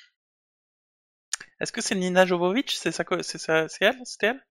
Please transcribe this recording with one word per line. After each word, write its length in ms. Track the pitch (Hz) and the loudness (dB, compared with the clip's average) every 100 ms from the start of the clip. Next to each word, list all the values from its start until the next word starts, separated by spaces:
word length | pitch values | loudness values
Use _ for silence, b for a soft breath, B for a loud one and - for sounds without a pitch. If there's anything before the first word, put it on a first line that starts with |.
| b b _ _ _ _ _ _ _ _ _ _ - - b b | b b _ _ _ _ _ _ _ _ _ _ -12 -12 b b
Est-ce 140 | - | -8
que 80 | - | -6
c'est 120 | - 202 | -4 -2
Nina 300 | 185 180 185 | 2 4 4
Jovovich ? 500 | 180 180 214 - - | 4 2 0 -2 -2
C'est 140 | 170 | -4
sa 100 | - | -4
co-, 180 | - 175 | -2 -2
c'est 160 | - 156 | -4 -10
sa, 300 | - 160 156 | 0 2 2
c'est 180 | - 196 | 2 2
elle ? 140 | 262 247 | 2 -8
C'était 220 | - 202 | -2 -2
elle ? 160 | 262 _ | -2 _